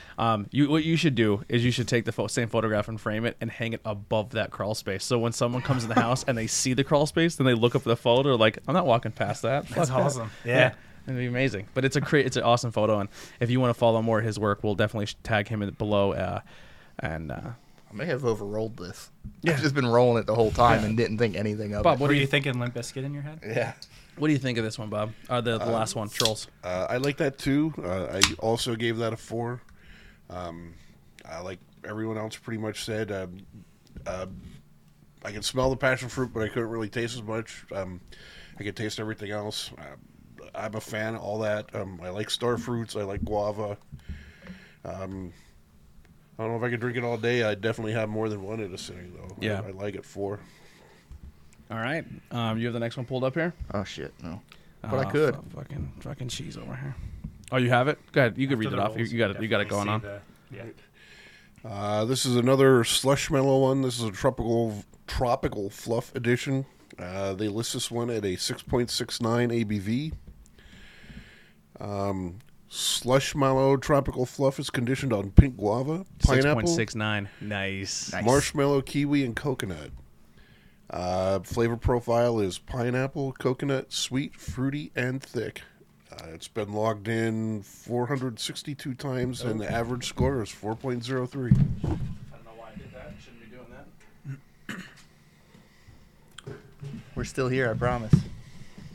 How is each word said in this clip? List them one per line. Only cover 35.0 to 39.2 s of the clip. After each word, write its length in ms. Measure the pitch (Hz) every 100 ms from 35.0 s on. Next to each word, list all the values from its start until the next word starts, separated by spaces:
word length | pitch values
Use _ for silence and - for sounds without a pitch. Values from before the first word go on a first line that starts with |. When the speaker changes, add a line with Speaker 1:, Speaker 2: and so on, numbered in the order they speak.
| - -
Speaker 4:
I 100 | 104
could 120 | 104
smell 240 | 104 127 131
the 80 | 131
passion 320 | 131 131 127
fruit, 220 | - 123
but 100 | 110
I 60 | 107
couldn't 220 | 120 113
really 180 | 117 107
taste 260 | 120 117
as 80 | 123
much. 440 | 104 110 110 - -
Um, 260 | 98 92 90 - - - - - -
I 40 |
could 120 | 104 95
taste 240 | 107 110
everything 320 | 110 107